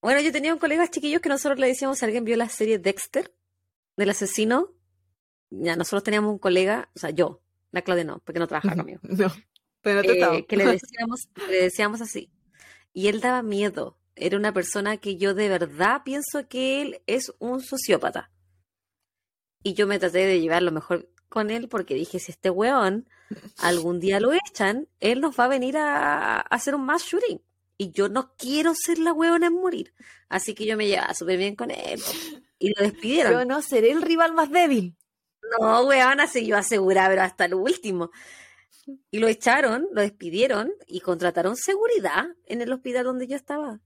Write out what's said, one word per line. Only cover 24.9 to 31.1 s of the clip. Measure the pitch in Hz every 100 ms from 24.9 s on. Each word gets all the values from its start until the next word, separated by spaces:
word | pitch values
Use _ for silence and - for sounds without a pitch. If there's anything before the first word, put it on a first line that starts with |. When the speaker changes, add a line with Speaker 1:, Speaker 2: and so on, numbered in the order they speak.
| _
Speaker 1:
él | 196 247
nos | 302 262
va | 247
a |
venir | 269 254 294
a, | 302 285 - 294 - 110
a |
hacer | - - - 285
un | 262
mass | 320 -
shooting. | 349 480 - _ _ _ _
Y | 196
yo | 160 202
no | 214 254 _
quiero | 254 294 320 320
ser | - 330
la | 320
weona | 311 330 339 339
en |
morir. | 339 370 - - _ - - _
Así | 190 -
que | 208 214
yo | 220
me | 208
llevaba | 196 -